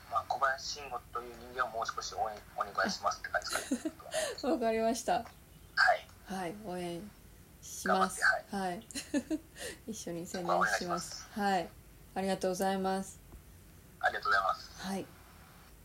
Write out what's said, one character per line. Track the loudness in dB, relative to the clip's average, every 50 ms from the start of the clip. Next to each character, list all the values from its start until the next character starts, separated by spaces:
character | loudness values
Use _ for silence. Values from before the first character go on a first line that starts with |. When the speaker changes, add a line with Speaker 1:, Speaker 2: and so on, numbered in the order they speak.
| -10 -2
Speaker 1:
ま | -2 -2
あ、 | 0 0
小 | 0 2
林 | 2 2 2 0 -4
慎 | -6 -8 -8 -8 -8
吾 | -8 -8 -8 -8
と | -8 -8
い | -8 -8
う | -12 -14 -14 -8
人 | -4 -2
間 | -2
を | -2
も | -2 -2
う | -2
少 | -2 -4 -6
し | -8 -6 -2
応 | -2 -2 -2
援 | -2 -6 -12 -10 -4
お | -4
願 | -4 -2 0 0 2
い | 2
し | 0 0
ま | -2 -2
す | -2 -2
っ |
て | -4 -2
感 | -2 -2
じ | 0 -2
で | -4
す | -4 -2 -2 -2 -2 -2 -6
か | -8 -8 -10 -4 -2 0 0 0 -2 -2 0 0
ね。 |
Speaker 2:
<laughs> | 2
わ | 2
か | 2 2
り | 2 4
ま | 4 2 2
し | 2 2
た。 | 2 0
Speaker 1:
は | 0 0 -4 -12 -20 -20 -20 -20 -20 -20 -2 2 6 6 6 6
い。 | 4 0 -8 -18 -18 -10
Speaker 2:
は | -8 -6 -4 -4
い、 | -4 -6 -6 -8
応 | -6 -4
援 | -4 -4 -4 -6 -6 -8 -12 -14 -18 -20 -20 -20 -20 -20 -20 -20 -18
し | -16 -12 -10 -2 2 4
ま | 6 6 6 4
す。 | 2 4
Speaker 1:
頑 | 6 6
張 | 6 4
っ | 0 -4
て、 | -2
は | 0 0 0
い。 |
Speaker 2:
は | -2
い。 | -4 -6 -8 -10 -10 -6 0 0 0 0 0 -2
<laughs> | -4 -4 -10 -12 -10 -10 -10 -10 -10 -10 -10
一 | -10 -8
緒 | -6 -6
に | -6 -6 -6
宣 | -6 -6 -2 0
伝 |
し |
ま |
す。 |
Speaker 1:
僕 | 2
は | 4
お | 4
願 | 4 4
い | 2
し | 0 0
ま | 0 -2 -2
す。 | -4 -6 -10 -12 -12 -8
Speaker 2:
は | -2 0 2 4 4 4
い。 | 2 -2 -8 -16 -20 -20 -20 -20 -20 -6 -4
あ | 0
り | 0 2
が | 2
と | 2 2 0
う |
ご | 2
ざ | 2 2 2
い | 2 2
ま | 2 0 0 0
す。 | -2 -6 -12 -16 -18 -18 -20 -18 -18 -20 -20 -20 -20 -20 -20 -20 -20 -20 -6 0
Speaker 1:
あ | 0 2
り | 2
が | 2
と | 2 4
う |
ご | 4
ざ | 6
い | 4
ま | 2 0
す。 | -2 -6 -12 -14 -10 -6
Speaker 2:
は | -4 -4
い。 | -4 -4 -8 -12 -20 -20 -20 -20 -20 -20 -20 -20 -20 -20 -20 -20 -20